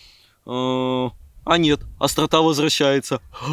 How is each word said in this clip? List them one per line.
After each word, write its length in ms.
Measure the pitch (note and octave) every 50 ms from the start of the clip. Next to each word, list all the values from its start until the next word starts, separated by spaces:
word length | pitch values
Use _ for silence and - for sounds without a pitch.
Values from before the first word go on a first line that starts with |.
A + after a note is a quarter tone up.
| - - _ _ _ _ _ _ _
Э, 640 | A#2 B2 B2+ B2+ B2+ B2+ C3 B2+ B2+ B2+ B2+ B2+ A#2+ - - - - - - -
а 120 | - E3+
нет, 220 | E3+ E3 D3+ D3 - - - - -
острота 420 | C#3+ C#3 - - D#3 D3 D#3+ D#3+
возвращается. 800 | D#3+ D#3+ D3+ C#3 D#3 D#3 - - D3 C#3 C#3 C#3 - - C#3 A#2+ - - - - B2 C#3+